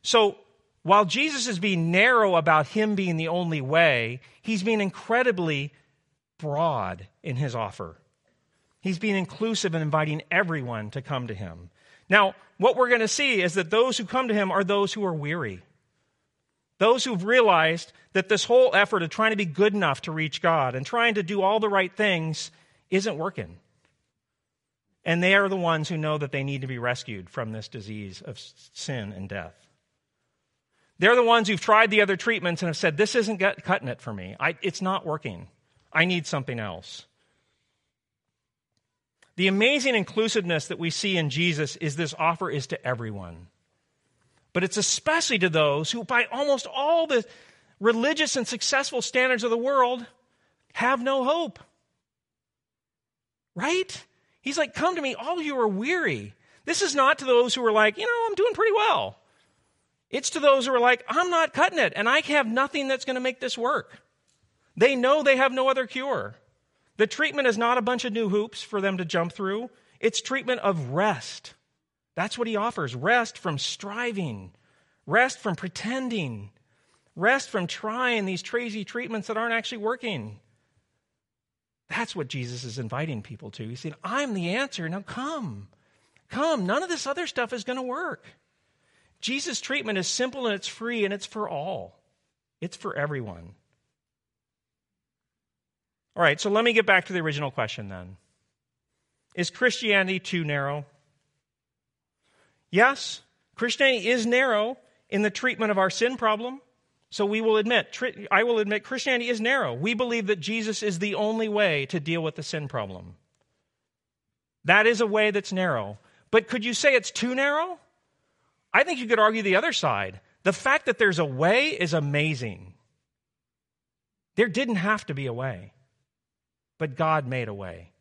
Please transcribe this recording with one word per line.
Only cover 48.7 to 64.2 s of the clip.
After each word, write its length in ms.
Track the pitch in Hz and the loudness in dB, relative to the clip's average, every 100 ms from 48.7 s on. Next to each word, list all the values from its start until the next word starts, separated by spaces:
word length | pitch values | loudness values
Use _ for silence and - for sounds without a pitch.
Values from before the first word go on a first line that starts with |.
| 269 277 254 | 0 0 -4
standards 440 | - 254 254 254 | -2 0 2 0
of 60 | 233 | 0
the 60 | 233 | 0
world, 480 | 254 277 247 254 233 _ _ _ _ _ _ | 2 2 2 0 -8 _ _ _ _ _ _
have 260 | - 240 269 | -2 0 0
no 240 | 254 269 | 0 0
hope. 340 | 254 330 302 - - _ _ _ _ _ _ _ _ _ _ _ _ _ _ _ _ _ _ | 0 0 -2 -8 -20 _ _ _ _ _ _ _ _ _ _ _ _ _ _ _ _ _ _
Right? 500 | 175 262 370 381 - - _ _ _ | -6 0 0 -2 -10 -18 _ _ _
He's 160 | 262 285 | -6 -2
like, 160 | 302 | -2
"Come 220 | - 311 - | 0 -2 0
to 60 | |
me, 120 | 277 | -4
all 260 | 220 254 359 | -4 -4 -4
you 180 | 302 269 | -2 0
are 100 | 220 | 0
weary." 640 | 190 254 359 269 120 104 _ _ _ | 0 -2 0 0 -4 -8 _ _ _
This 180 | - 330 | -4 -2
is 120 | 381 | 0
not 240 | 277 269 294 | 4 4 4
to 60 | |
those 300 | 269 240 247 | 4 4 4
who 100 | 269 | 2
are 80 | 233 | 4
like, 240 | 214 214 214 | 6 4 2
"You 100 | 453 | -2
know, 200 | 480 453 | 0 -2
I'm 80 | |
doing 200 | 403 453 | 0 0
pretty 180 | 392 453 | 2 2
well." 460 | 415 427 339 208 - _ _ _ _ _ _ _ _ _ | 4 2 0 -2 -8 _ _ _ _ _ _ _ _ _
It's 220 | 269 - | -6 -4
to 100 | 320 | 6
those 260 | 294 269 247 | 8 8 6
who 80 | |
are 60 | 254 | 4
like, 240 | 240 247 - | 6 4 2
"I'm 220 | 269 359 | 0 2
not 220 | 339 320 | 2 2
cutting 260 | - 359 339 | 4 2 4
it, 140 | 196 | 0
and 140 | - 220 | 2 2
I 120 | 285 | 2
have 240 | 302 294 226 | 4 0 2
nothing 420 | 240 277 302 269 | 0 0 -2 -2
that's 160 | 262 | -2
gonna 160 | 262 254 | -2 -2
make 180 | 254 254 | -4 -4
this 180 | 254 - | -8 -4
work." 460 | 233 277 - - _ _ | -2 -2 -6 -20 _ _